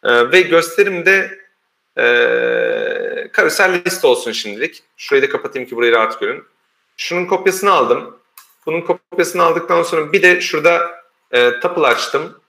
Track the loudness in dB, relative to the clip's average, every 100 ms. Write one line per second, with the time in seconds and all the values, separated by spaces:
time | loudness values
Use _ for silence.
0 | 2 2 4 4 4 2 0 0 0 2
1 | 2 2 0 -10 _ _ _ _ _ -2
2 | 2 4 2 0 0 -2 -2 -2 -4 -6
3 | -8 -8 -6 -2 -2 2 0 0 -4 -2
4 | 0 0 -2 -8 -10 -8 -10 -10 _ _
5 | -2 0 0 -4 -8 -10 -10 0 2 4
6 | 2 -2 -6 -6 -12 _ _ _ _ -14
7 | -8 -6 -2 -2 -2 0 0 2 2 0
8 | -4 -20 _ -20 _ _ -8 -8 -4 -6
9 | _ -4 -4 2 2 2 2 0 0 -2
10 | 0 2 4 4 0 0 2 2 -2 -8
11 | _ _ _ 2 2 2 -4 0 2 2
12 | -2 -4 -6 -14